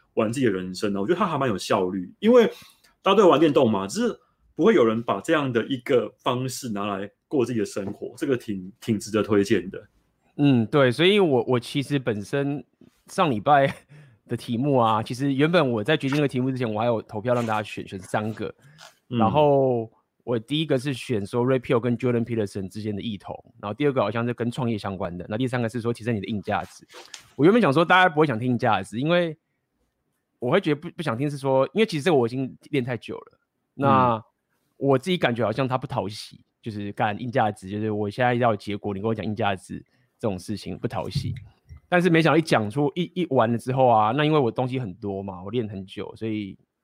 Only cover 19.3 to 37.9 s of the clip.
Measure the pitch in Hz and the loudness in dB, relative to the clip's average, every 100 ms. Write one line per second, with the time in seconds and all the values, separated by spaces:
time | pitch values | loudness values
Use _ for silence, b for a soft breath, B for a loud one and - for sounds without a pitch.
19.3 | 143 147 139 131 120 113 _ _ _ - | 4 4 4 4 0 -4 _ _ _ -6
20.3 | 120 110 147 156 135 139 123 - 110 98 | -6 -4 -4 0 -2 -2 -6 -4 -4 -2
21.3 | 123 123 131 - 123 123 117 123 120 117 | -2 0 0 0 0 0 0 0 0 -2
22.3 | 113 101 104 95 107 107 101 113 101 - | -4 -4 -6 -10 -8 -8 -6 -6 -8 -10
23.3 | - - _ 104 110 143 127 104 113 120 | -16 -16 _ -10 -2 0 2 0 0 -2
24.3 | 120 120 - 120 107 101 92 92 87 87 | -2 -4 -4 -4 -4 -6 -6 -6 -8 -6
25.3 | 110 127 123 113 120 113 120 113 110 90 | -4 -2 -2 -4 -4 -4 -4 -4 -4 -4
26.3 | 107 - 98 87 - - B B B B | -6 -4 -4 -6 -14 -20 B B B B
27.3 | - 151 233 170 135 175 180 180 151 156 | 2 4 6 4 4 4 6 6 4 2
28.3 | 113 127 120 120 101 95 107 147 175 170 | 2 -2 0 2 0 -2 -4 0 0 0
29.3 | 151 _ _ _ _ _ _ _ _ _ | -6 _ _ _ _ _ _ _ _ _
30.3 | _ 123 180 165 143 175 - 151 113 147 | _ 0 0 2 -2 -4 -8 -4 -2 -4
31.3 | 139 135 135 135 196 220 156 156 147 117 | -4 0 2 2 0 0 0 2 4 2
32.3 | 127 131 - - 143 120 120 - - - | 0 -6 -10 -6 -4 -2 -6 -8 -14 -16
33.3 | _ _ _ _ - 139 135 127 113 - | _ _ _ _ -2 4 6 4 2 -4
34.3 | _ _ _ _ - 139 131 190 175 147 | _ _ _ _ -4 2 2 2 0 0
35.3 | 117 110 117 131 127 135 123 98 107 - | 0 -2 -2 -2 -4 -4 -6 -6 -8 -14
36.3 | 101 _ _ 117 104 101 - 113 101 120 | -20 _ _ -12 -10 -8 -4 -2 -2 -4
37.3 | 127 110 104 92 107 107 | 0 0 -2 -8 -6 -4